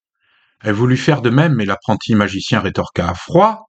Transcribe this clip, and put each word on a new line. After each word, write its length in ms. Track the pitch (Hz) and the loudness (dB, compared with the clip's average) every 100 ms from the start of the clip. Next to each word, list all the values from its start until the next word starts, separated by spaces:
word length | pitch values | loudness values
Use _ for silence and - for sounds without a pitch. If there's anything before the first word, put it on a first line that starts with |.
| _ _ _ _ _ _ | _ _ _ _ _ _
Elle 140 | 110 | -4
voulut 220 | 107 123 131 | 0 2 2
faire 240 | - 139 | 0 0
de 100 | 120 | 2
même, 240 | 127 165 | 2 2
mais 120 | 127 98 | 2 -2
l'apprenti 480 | 98 - 104 - | -4 -2 -4 0
magicien 460 | 110 101 98 - 113 | 0 0 -4 -2 -2
rétorqua : « 520 | 95 92 87 - 87 90 | -2 -4 -4 -4 -4 -6
Froid, 500 | - 165 208 214 | -2 2 2 0